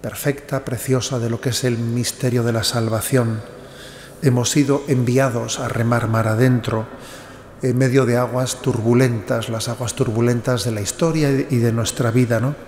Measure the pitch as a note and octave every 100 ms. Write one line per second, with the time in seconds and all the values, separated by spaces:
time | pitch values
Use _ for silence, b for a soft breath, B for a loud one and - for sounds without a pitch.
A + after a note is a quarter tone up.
0 | A2+ G#2 D3+ C#3 - C3+ C3+ B2+ - B2+
1 | A#2 B2+ A#2 A2+ C#3 A2+ B2+ A#2 A#2 A#2
2 | A#2 - C3 A#2+ A#2 A2+ G#2+ A#2+ A2+ A2
3 | - C3 A#2 A2 - - B B B B
4 | B B D3+ B2 A#2 D#3 C3+ C#3+ C#3+ C3
5 | A#2+ B2 C3+ A#2 A#2 - B2 A2 A#2 A#2+
6 | A2+ A2+ A2 A2 C3 B2+ G#2+ A2 A2 -
7 | B B B B B - C3 B2 C3 C3
8 | A#2 A#2+ B2 A#2+ B2+ - - A2+ A2 A#2+
9 | C3 A#2 G2 A#2+ G#2+ A2+ G#2+ A#2 A#2+ -
10 | B2+ A2 A#2+ A#2+ A2+ B2 G#2 A2 G2 -
11 | E3 D#3+ D3 C3+ C#3+ B2 A#2 A2+ G#2+ -
12 | A#2+ A2+ A#2+ A2+ B2+ D3